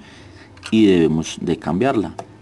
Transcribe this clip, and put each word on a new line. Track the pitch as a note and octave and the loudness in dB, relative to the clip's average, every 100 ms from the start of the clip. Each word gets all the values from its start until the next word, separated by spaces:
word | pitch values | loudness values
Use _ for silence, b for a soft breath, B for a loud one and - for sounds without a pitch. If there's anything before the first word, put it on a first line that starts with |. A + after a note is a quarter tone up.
| B B B B B B - | B B B B B B -2
y | A2 G#2 | 2 4
debemos | F2+ D#2 D#2+ D#2 - | 4 2 0 -4 -6
de | - D#2+ | -6 -4
cambiarla. | D2 F2 C3 B2 D#2+ - - - | -4 -2 0 0 -4 -8 -18 -20